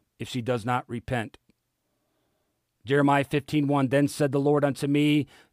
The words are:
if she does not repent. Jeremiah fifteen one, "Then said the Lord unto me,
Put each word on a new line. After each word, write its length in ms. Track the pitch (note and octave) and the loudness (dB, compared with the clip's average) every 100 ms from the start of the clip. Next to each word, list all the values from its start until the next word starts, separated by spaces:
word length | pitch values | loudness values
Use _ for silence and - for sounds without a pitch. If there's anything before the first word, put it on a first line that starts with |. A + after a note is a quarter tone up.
| _ _ | _ _
if 100 | A#2 | -8
she 140 | B2+ | -6
does 220 | A#2 A#2+ | -4 -4
not 240 | G#2+ B2 - | -2 -4 -4
repent. 500 | A#2 - B2 G#2+ - _ _ _ _ _ _ _ _ _ _ _ _ _ _ | -12 -6 -6 -6 -12 _ _ _ _ _ _ _ _ _ _ _ _ _ _
Jeremiah 400 | G2+ C#3+ C#3+ C#3+ | 0 2 4 2
fifteen 420 | C#3 D3 - D3+ C#3+ | 2 -4 -2 -2 0
one, 220 | C#3+ C3 | 0 2
"Then 200 | G#2+ C#3+ | 2 0
said 240 | - D3 | 0 0
the 80 | C#3 | 0
Lord 240 | C#3+ D3 | 2 2
unto 220 | C#3+ B2+ C#3+ | 0 -2 -2
me, 400 | C#3+ D3 D3 C3 - _ | 2 2 2 -2 -12 _